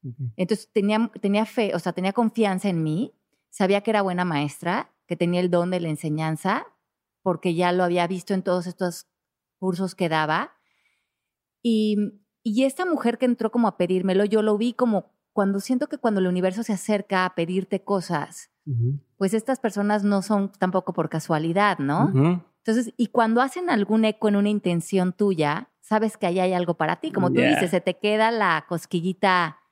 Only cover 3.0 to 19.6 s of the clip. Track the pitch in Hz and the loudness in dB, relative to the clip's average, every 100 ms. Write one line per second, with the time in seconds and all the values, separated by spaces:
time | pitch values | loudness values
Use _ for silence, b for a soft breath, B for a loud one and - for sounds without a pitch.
3 | 269 _ _ _ _ - 190 202 202 214 | -6 _ _ _ _ -2 2 2 2 0
4 | 196 180 180 147 147 - 170 208 - _ | 0 0 0 0 -2 -4 -4 -4 -6 _
5 | _ 170 175 175 180 175 175 180 165 151 | _ -2 0 0 2 2 0 -2 -4 -6
6 | 160 151 160 160 190 233 480 _ _ _ | -4 -4 -4 -2 -2 -2 -4 _ _ _
7 | _ _ 190 170 185 165 180 180 180 175 | _ _ -4 -2 -2 0 0 2 0 0
8 | 170 185 - 190 185 180 175 170 180 170 | 0 -4 -4 -4 0 -2 -4 -6 -6 -6
9 | - _ _ _ _ _ 185 175 190 - | -18 _ _ _ _ _ -4 -2 -6 -2
10 | 175 156 156 160 247 _ _ _ _ _ | 0 0 0 -2 -2 _ _ _ _ _
11 | _ _ _ _ _ _ 240 220 214 208 | _ _ _ _ _ _ 0 2 2 0
12 | 208 - _ _ 226 214 269 269 370 320 | -2 -6 _ _ -4 0 0 0 -2 0
13 | 233 233 254 240 220 247 226 - 175 185 | 0 0 -2 0 0 2 0 0 0 0
14 | 190 185 208 214 214 208 240 226 247 202 | 2 2 2 2 2 2 0 0 0 0
15 | - _ _ - 196 196 - 254 302 294 | -2 _ _ -2 0 0 -2 -2 -2 -2
16 | 233 202 185 180 185 185 226 196 - 208 | -2 0 0 2 0 -2 -4 -4 -2 -2
17 | 208 190 185 - 170 185 185 196 - 202 | 0 0 0 -2 -2 -2 -2 -6 0 -2
18 | 170 160 147 - - _ - 123 120 143 | 0 -4 -4 -12 -20 _ -6 -2 -2 -2
19 | _ _ 196 220 220 262 | _ _ 0 0 -2 -2